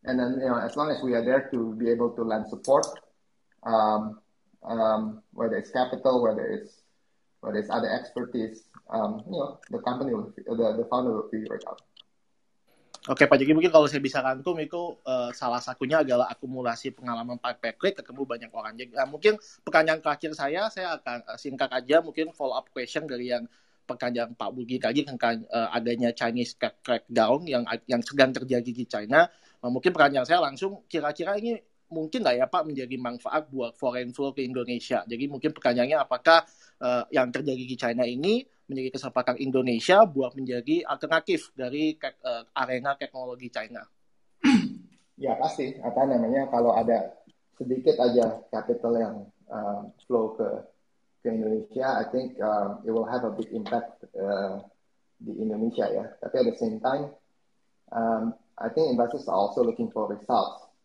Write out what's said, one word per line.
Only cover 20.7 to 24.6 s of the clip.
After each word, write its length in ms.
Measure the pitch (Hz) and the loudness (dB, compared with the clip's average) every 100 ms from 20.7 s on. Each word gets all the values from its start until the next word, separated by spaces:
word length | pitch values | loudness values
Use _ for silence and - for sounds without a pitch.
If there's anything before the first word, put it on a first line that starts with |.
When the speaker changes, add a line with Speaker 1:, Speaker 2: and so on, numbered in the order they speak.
| 196 185 151 | -4 -6 -6
Speaker 2:
akan, 240 | - 120 - | -6 -10 -10
eh, 120 | 110 | -10
singkat 320 | 143 131 135 | -10 -4 -2
aja, 320 | 127 123 156 165 | -2 4 2 4
mungkin 240 | 151 160 | -4 -6
follow 240 | - 143 | -4 -4
up 160 | 117 - | -4 -6
question 400 | - 123 156 147 | -10 -6 -6 -6
dari 240 | 123 123 | -8 -4
yang 160 | 120 117 _ _ _ - | -4 -6 _ _ _ -14
pertanyaan 480 | 120 127 120 117 120 | -6 -4 -2 -4 -4
Pak 160 | 104 | -8
Budi 240 | 127 | -6